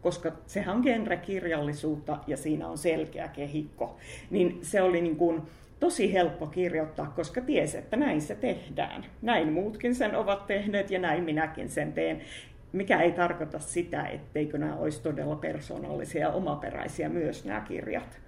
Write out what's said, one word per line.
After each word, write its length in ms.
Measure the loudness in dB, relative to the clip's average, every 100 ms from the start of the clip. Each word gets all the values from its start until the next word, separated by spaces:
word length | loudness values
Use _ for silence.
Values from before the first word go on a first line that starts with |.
koska 300 | 0 0 -4 -6 -6
sehän 300 | -4 0 4
on 60 |
genrekirjallisuutta 1400 | 4 4 0 -2 -2 -2 0 0 0 -2 -2 -2 -4 -4 -4
ja 100 | -4
siinä 320 | 0 -2 -2
on 100 | 0
selkeä 500 | 2 2 -2 -6 -8
kehikko. 680 | -6 -4 -4 -6 -6 -6 -6 -14 -14 -2
Niin 280 | 4 4 2
se 200 | 0 4
oli, 180 | 6 4
niinku, 400 | 2 4 4 4 -4 -16 -20 2
tosi 320 | 2 4 4
helppo 340 | 6 4 2 -4
kirjoittaa, 680 | 0 2 2 0 -4 -4 -4
koska 240 | -2 -2
tiesi, 380 | 2 4 4 -2
että 180 | -2 2
näin 240 | 4 2
se 120 | 0
tehdään. 720 | -2 -2 -2 -4 -4 -2 -4 -12 -4
Näin 300 | 2 4 4
muutkin 420 | 2 0 0 0
sen 220 | 2 2 2
ovat 300 | 2 0 0
tehneet 440 | 0 2 0 0
ja 80 | 0
näin 260 | 2 2
minäkin 440 | 2 2 0 -2 -4
sen 240 | -2 -2
teen. 280 | 0 0 -2 -8 -14 -16 -20 -6
Mikä 280 | -4 4 6
ei 120 | 6
tarkoita 460 | 6 2 2 -4 -6
sitä, 480 | -4 -4 -2 -4 -4
etteikö 520 | -6 -6 -2 -2 -2
nämä 180 | -2 -2
olisi 260 | -4 -2
todella 340 | -4 -2 -2 -2
persoonallisia 840 | -4 -6 -8 -8 -6 -6 -4 0
ja 100 | 2
omaperäisiä 800 | 2 0 -2 -4 -6 -6 -4 -2
myös 360 | 0 -2 -4
nämä 160 | -6 -6
kirjat. 600 | -4 -6 -2 -4 -4 -16